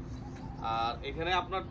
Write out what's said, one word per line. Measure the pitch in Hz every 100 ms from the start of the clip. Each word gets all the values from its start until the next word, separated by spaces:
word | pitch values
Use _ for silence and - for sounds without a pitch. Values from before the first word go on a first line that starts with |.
| - - - - - - 113
আর | 113 117 120 135
এখানে | 151 165 185
আপনার | 190 190 -